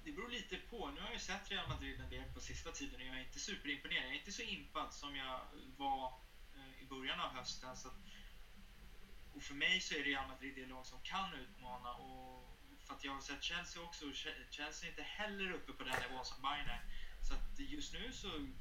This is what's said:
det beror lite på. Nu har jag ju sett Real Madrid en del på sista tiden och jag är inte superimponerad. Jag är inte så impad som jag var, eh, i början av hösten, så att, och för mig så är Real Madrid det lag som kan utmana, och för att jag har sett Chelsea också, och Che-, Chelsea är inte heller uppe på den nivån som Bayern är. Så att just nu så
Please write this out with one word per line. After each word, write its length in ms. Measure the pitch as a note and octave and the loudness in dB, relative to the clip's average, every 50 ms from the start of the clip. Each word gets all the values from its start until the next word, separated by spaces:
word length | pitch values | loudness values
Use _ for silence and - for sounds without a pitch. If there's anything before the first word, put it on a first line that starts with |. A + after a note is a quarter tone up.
| - | -4
det 80 | - | -4
beror 180 | - - G#3+ A#3+ | -4 -2 -2 -2
lite 280 | A#3+ A#3+ - - F#3+ F3+ | -2 -2 -2 0 -2 -2
på. 300 | - - - A#3 - C#4 | -2 -4 -2 -2 0 0
Nu 120 | - - | 0 -2
har 80 | F#3 G#3+ | -2 -2
jag 60 | A#3 | 0
ju 60 | A3 | -2
sett 320 | - - F#3+ G3+ G3+ - | 0 0 0 0 0 0
Real 180 | G3+ F#3 F3+ C3 | 0 0 2 2
Madrid 300 | C3 C#3 C#3 C#3 C3+ B2 | 2 2 0 -2 -2 -2
en 100 | B2+ B2 | -2 -2
del 240 | B2 B2+ C3+ C3+ - | -2 -2 -2 -2 -2
på 60 | C3+ | -4
sista 320 | B2+ - C3 - - D#3+ | -2 -2 -2 -2 -2 -2
tiden 300 | E3 - C#3+ - B3+ B3+ | -2 -2 -2 -2 -2 -2
och 60 | B2+ C3 | -4 -2
jag 80 | C3 | -2
är 40 | C3 | -2
inte 200 | C3 - - - | -2 -2 -4 -2
superimponerad. 640 | - - G3 - - C#3+ C#3+ C3+ - D#3 - D#3+ C#3 | -2 -2 -2 -2 0 0 0 0 0 2 2 2 4
Jag 80 | C3 | 2
är 80 | C#3 D3 | 0 -2
inte 120 | - G#3 | -2 -4
så 100 | G3 - | -4 -4
impad 520 | A#3 A3 G3+ D#3+ C#3+ C3+ - D#3 C#3+ - - | 0 0 -2 -2 -2 -2 0 0 0 0 -2
som 220 | - C#3+ C#3+ C#3 | -4 -4 -2 -2
jag 240 | C#3 C3+ C3 C3 B2+ B2 - - - B2 B2+ - - | -2 -2 0 -2 -2 -4 -6 -10 -10 -10 -10 -6 0
var, 360 | C#3+ C3+ C3+ C3 B2+ B2+ C3 - - - - - - - - | 2 4 4 4 2 0 -2 -4 -12 -14 -12 -12 -12 -10 -10
eh, 280 | C#3 C3+ C3 C3 - C3+ | -10 -10 -10 -10 -10 -8
i 20 | C3 | -6
början 300 | C#3 C3 C3 C3+ D#3 E3+ | -6 -2 0 0 2 2
av 100 | E3 C#3 | 2 0
hösten, 480 | B2+ B2+ B2 - - - - C3 B2+ A2+ | 0 -2 -2 -2 -2 -2 -2 -4 -6 -4
så 100 | - C3 | -6 -6
att, 120 | - - - - - - - - - - - - - - - - - - - - - - - - - - - - - | -6 -6 -8 -8 -10 -8 -8 -8 -8 -8 -10 -8 -10 -10 -10 -10 -10 -10 -10 -10 -8 -8 -8 -8 -8 -8 -8 -8 -8
och 80 | C#3+ B2+ | -6 -4
för 100 | - C#3 | -4 2
mig 260 | C#3+ D#3 E3+ F#3 F#3 | 6 8 8 8 8
så 140 | F3+ - F3 | 6 4 2
är 80 | D#3 C#3 | 4 4
Real 240 | C#3 C#3 C3+ C3+ C3 | 4 4 4 2 0
Madrid 280 | C3 B2+ B2+ C3+ C3+ | -2 -4 -4 -6 -4
det 180 | C3+ C3 B2+ C3 | -4 -6 -6 -6
lag 120 | C3 B2+ | -6 -6
som 140 | - - C3+ - | -6 -6 -4 -4
kan 300 | - - F#3 G3 F#3 E3+ | 0 2 2 2 2 0
utmana, 600 | C#3 B2+ - - - - B2 B2+ B2+ B2+ B2 A#2+ | -4 -6 -8 -8 -8 -6 -6 -6 -4 -2 -4 -4
och 640 | - - - - - - B2+ C3 B2+ - - - - - - - - - | -4 -6 -8 -8 -8 -8 -8 -8 -10 -10 -10 -12 -12 -12 -14 -12 -12 -8
för 80 | - C#3 | -6 -6
att 100 | C3 - | -2 0
jag 100 | C#3 C#3 | 0 0
har 80 | C3+ | 0
sett 220 | C3+ - C#3 C#3 - | 0 -2 -2 2 2
Chelsea 400 | - E3+ F3 F3 E3 - E3+ E3+ | 2 2 2 0 0 -4 -6 -6
också, 220 | E3 - - D#3 | -6 -6 -4 -4
och 100 | C#3+ C3+ | -2 -2
Che-, 300 | - - D#3 D#3 - - - | 0 0 0 -2 -2 -6 -8
Chelsea 380 | - - D3 D3+ D#3 - - E3 | -4 -2 -2 -2 -2 -2 -2 -2
är 40 | |
inte 120 | D#3 D3+ D3 | -2 -2 -2
heller 480 | C#3+ - - G#3+ G#3+ G3+ G3 F#3+ F#3 | -2 0 2 2 2 2 2 2 2
uppe 200 | F3 D3 - - C3+ | 2 0 0 -2 -4
på 100 | - C3+ | -2 0
den 120 | C3 B2 B2 B2+ B2 | 4 4 4 4 2
nivån 160 | B2+ B2+ B2+ | 0 0 0
som 160 | - - - | -2 -2 2
Bayern 280 | - C#3 D3 D3 C#3+ C#3 | 4 4 4 6 6 4
är. 140 | C3 A#2 - - - - - - - - | 4 4 4 2 2 2 2 2 2 6
Så 120 | - - - | 8 8 10
att 260 | - - - - - | 10 8 6 6 4
just 340 | C#3+ C#3 C#3+ D3 C#3+ - - | 2 2 2 2 2 0 0
nu 180 | E3 F#3+ B3 - | 0 0 0 0
så 140 | - - G3+ E3 D#3 C#3+ C3+ C3 C3 | 0 0 0 0 0 0 0 -2 -2